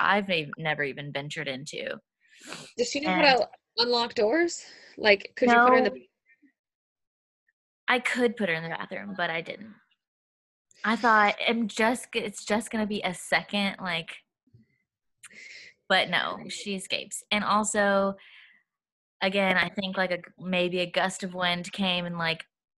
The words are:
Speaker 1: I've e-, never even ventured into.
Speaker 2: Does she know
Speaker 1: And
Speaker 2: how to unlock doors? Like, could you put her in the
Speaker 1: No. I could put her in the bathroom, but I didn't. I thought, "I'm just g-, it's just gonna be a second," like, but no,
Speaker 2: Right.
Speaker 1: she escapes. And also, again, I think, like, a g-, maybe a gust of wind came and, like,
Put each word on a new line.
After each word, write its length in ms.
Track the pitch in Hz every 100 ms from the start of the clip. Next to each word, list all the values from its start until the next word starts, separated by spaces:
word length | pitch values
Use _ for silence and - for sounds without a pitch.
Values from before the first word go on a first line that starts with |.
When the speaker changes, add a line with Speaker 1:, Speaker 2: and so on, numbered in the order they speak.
Speaker 1:
I've 280 | 170 202 196
e-, 220 | 170 147 -
never 260 | 160 147
even 300 | 143 127 143
ventured 340 | 143 147 160 143
into. 520 | 131 151 - - - - _ _ - - - - -
Speaker 2:
Does 120 | 240
she 80 | 285
know 120 | 302
Speaker 1:
And 140 | 330 294
Speaker 2:
how 120 | 247
to 120 | - - _ -
unlock 360 | 240 240 233 240
doors? 500 | 214 320 339 - - - - -
Like, 360 | 214 202 - -
could 160 | 247
you 80 | 240
put 120 | 247
her 40 | 254
in 60 | 208
the 60 |
Speaker 1:
No. 40 | - - _ _ _ _ _ _ _ _ _ _ _ _ _ _ _ _ _ -
I 120 | 247
could 380 | - 240 240 240
put 120 | 196
her 60 | 160
in 80 |
the 60 | 165
bathroom, 440 | 160 196 190 202 185
but 120 | 170
I 120 | 165
didn't. 340 | 165 - 220 - _ _ _ _ _ _ _ _ _ _
I 120 | 202 220
thought, 400 | 233 214 208 - -
"I'm 200 | 233 214
just 440 | - 220 247 -
g-, 80 | 233
it's 240 | 208 - -
just 260 | 214 -
gonna 160 | 226 208
be 140 | 208
a 120 | 185
second," 640 | 170 - 262 - 202 196 -
like, 440 | 185 165 165 - _ _ _ - _ _ _ _ _ _ - - - - - - -
but 200 | 185 139
no, 280 | 175 82 90
Speaker 2:
Right. 140 | 185
Speaker 1:
she 240 | - 208 196
escapes. 480 | - 208 - - -
And 120 | 208
also, 720 | 190 208 214 214 202 196 196 196 - - - _ _ _ _ _ _ _
again, 360 | 196 202 190 180
I 120 | 175
think, 280 | 202 190 190
like, 140 | 185
a 60 | 180
g-, 60 | - -
maybe 400 | 175 180 180 180
a 100 | 175
gust 320 | 180 185 -
of 100 | 190
wind 380 | 180 180 175 175
came 340 | - 190 180 175
and, 120 | 175
like, 280 | 165 160 - _ _